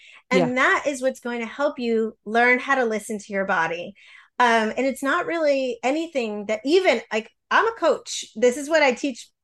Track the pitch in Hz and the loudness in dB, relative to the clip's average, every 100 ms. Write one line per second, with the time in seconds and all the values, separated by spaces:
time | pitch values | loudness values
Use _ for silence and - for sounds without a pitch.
0 | - - _ 262 247 254 311 381 277 269 | -20 -20 _ 2 2 2 2 2 0 -2
1 | 262 254 240 240 226 - 294 285 233 226 | -2 -4 -8 -6 -8 -4 -4 -2 -2 0
2 | 220 - 202 226 247 254 262 269 233 214 | -2 -6 -4 2 2 2 2 0 0 -2
3 | 214 214 - 196 190 180 165 170 - - | -6 -10 -6 -4 -2 0 -2 -4 -10 -16
4 | - - _ - 240 226 214 - 269 262 | -20 -20 _ 0 4 4 2 0 -2 -2
5 | 277 339 - 339 302 277 262 233 247 302 | -2 -2 -2 0 2 2 0 -2 -2 -2
6 | 330 277 226 208 202 214 269 359 370 233 | -2 -4 -4 -6 -6 -4 2 4 4 2
7 | - 214 220 _ _ 247 427 453 330 240 | -2 -6 -6 _ _ 2 2 0 0 0
8 | - - - 220 247 254 285 320 285 240 | -4 -12 -12 0 2 2 0 2 2 2
9 | 285 247 - _ | -4 -8 -16 _